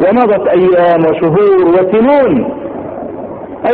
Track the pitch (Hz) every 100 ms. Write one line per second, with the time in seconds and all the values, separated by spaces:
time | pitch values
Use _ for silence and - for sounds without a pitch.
0 | 185 233 240 202 196 180 185 180 175 170
1 | 160 160 170 165 208 185 170 175 185 214
2 | 247 285 247 135 - - - - - -
3 | - - - - - - -